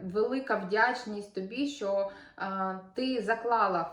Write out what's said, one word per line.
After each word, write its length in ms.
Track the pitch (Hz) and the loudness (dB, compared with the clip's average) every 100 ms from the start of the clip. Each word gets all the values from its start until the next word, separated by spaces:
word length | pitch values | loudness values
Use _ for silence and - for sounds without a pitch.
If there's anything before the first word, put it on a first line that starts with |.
велика 520 | 185 202 240 262 262 208 | -4 0 2 2 0 -2
вдячність 800 | 185 208 240 262 214 208 202 190 | 2 4 4 2 -6 -8 -6 -6
тобі, 320 | 190 247 285 | -6 -2 -4
що, 440 | - 196 196 196 - - - | -2 0 0 0 -6 -18 -8
а, 400 | 196 190 190 190 - - | -4 -2 -2 -4 -8 -4
ти 260 | 262 247 | -2 0
заклала 600 | 196 226 233 226 202 180 - | 0 0 2 4 4 2 -2